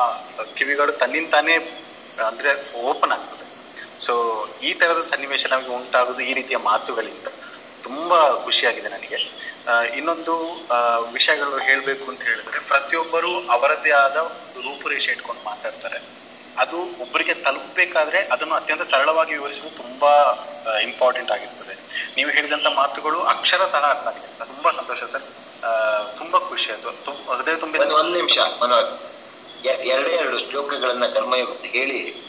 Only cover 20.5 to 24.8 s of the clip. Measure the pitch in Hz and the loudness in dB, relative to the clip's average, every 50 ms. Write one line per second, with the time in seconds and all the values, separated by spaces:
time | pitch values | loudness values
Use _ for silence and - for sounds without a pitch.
20.5 | - - - 113 110 107 110 120 117 - 127 123 123 127 120 - 107 101 - - | -12 -8 -4 -2 0 0 0 -2 0 2 2 2 2 2 -2 -2 -2 -4 -4 -6
21.5 | - - - - - - - - - - - - - 139 135 147 135 147 147 147 | -10 -10 -10 -10 -10 -10 -10 -8 -6 -6 -6 -4 -2 -2 0 0 0 0 0 0
22.5 | 147 147 - 151 143 139 135 139 143 143 - 156 160 175 185 165 - - - - | -2 0 0 0 2 2 2 0 0 -2 -2 -2 0 2 2 2 2 2 2 2
23.5 | 185 180 190 - - 143 143 143 131 - - 117 104 - - - - - - - | 4 4 2 2 2 2 4 2 2 0 -2 -4 -6 -6 -10 -14 -12 -12 -12 -10
24.5 | - - - 170 151 - | -6 0 0 0 0 0